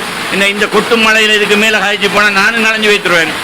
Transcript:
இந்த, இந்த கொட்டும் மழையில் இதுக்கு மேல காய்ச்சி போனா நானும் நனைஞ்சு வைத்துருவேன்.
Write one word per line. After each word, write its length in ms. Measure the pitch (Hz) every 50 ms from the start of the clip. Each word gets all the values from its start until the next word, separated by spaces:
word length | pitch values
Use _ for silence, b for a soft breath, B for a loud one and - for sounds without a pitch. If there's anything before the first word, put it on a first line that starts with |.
| - - - - - - 170
இந்த, 160 | 190 196 196
இந்த 180 | 202 208 208
கொட்டும் 340 | 202 202 214 - - 233 233
மழையில் 340 | 220 220 220 220 214 214 214
இதுக்கு 220 | 208 208 202 208
மேல 220 | 208 214 220 214 202
காய்ச்சி 300 | 190 202 208 202 196 196
போனா 220 | 190 202 208 208
நானும் 340 | 202 190 202 226 226 233 220
நனைஞ்சு 220 | 220 226 214 214
வைத்துருவேன். 460 | 208 208 196 - 180 175 165 160 156 151 151